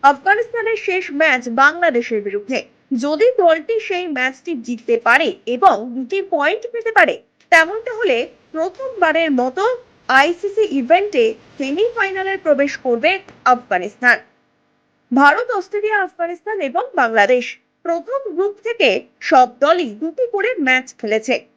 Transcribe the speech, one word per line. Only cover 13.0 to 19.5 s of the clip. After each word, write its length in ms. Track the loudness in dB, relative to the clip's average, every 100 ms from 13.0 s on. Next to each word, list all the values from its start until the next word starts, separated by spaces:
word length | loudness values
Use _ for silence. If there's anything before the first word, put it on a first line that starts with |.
| 0 -2 -8 -4 0
আফগানিস্তান। 640 | 0 0 -4 -4 -2 0 0 -2 _ _ _ _ _ _ _ _
ভারত, 380 | 4 4 4 -2 -4
অস্ট্রেলিয়া, 400 | -4 -4 -2 -2 -2
আফগানিস্তান 500 | -6 -8 -6 -8 -6
এবং 240 | -4 -4 -4 -2
বাংলাদেশ 440 | 0 2 4 2 0 -14 _ _
প্রথম 360 | -6 -6 -4 -6 -6
গ্রুপ 200 | -4 -4 -4 -8
থেকে 240 | 0 0 0 -6 _
সব 280 | 2 4 4